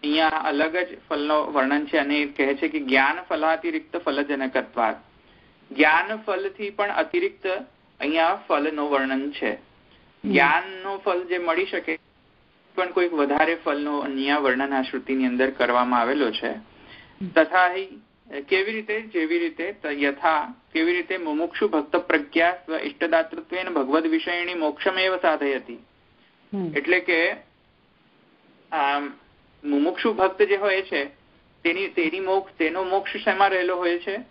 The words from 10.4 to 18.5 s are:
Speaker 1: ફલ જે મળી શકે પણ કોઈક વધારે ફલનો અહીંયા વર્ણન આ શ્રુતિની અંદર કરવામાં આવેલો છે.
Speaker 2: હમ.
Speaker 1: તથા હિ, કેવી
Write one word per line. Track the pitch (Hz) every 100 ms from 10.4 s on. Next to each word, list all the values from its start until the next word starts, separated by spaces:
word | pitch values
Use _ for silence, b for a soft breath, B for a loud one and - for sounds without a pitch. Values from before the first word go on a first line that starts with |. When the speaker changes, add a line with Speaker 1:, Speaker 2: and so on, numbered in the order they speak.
| 139 160 190 190 190 196
Speaker 1:
ફલ | 202 180
જે | 180 180
મળી | 170 165 196
શકે | 180 - 160 _ _ _ _ _ _ _ -
પણ | 180
કોઈક | 175 175
વધારે | 165 143 143 160 165
ફલનો | - 143 147 143
અહીંયા | 143 135 135 147
વર્ણન | 139 127 139
આ | 135
શ્રુતિની | 131 135 - 135 127
અંદર | 123 131
કરવામાં | 135 120 123 123 123
આવેલો | 117 143 127
છે. | 110 -
Speaker 2:
હમ. | - - - - - - - 190
Speaker 1:
તથા | 165 156 180 180
હિ, | 185 190 - _ _ _ 143
કેવી | 139